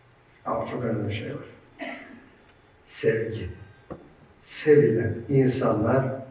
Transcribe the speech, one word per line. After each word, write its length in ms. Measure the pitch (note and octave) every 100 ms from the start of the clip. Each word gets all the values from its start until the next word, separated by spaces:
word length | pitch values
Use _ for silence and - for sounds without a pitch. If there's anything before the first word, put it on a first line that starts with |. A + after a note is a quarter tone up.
| _ _ _ _ -
Ama 200 | A2+ A2+
çok 180 | B2+
önemli 240 | B2 A2 G2+
bir 40 |
şey 160 | G2+ -
var. 140 | C#3+ - - - - - - - - - - _ _ _ _ -
Sevgi. 640 | - A2+ A2 A2+ - F2 - - - - - - - - -
Sevilen 720 | - - D3+ D3 - - - - -
insanlar 760 | C#3 B2+ - A#2+ G#2+ - C3+ C3 - -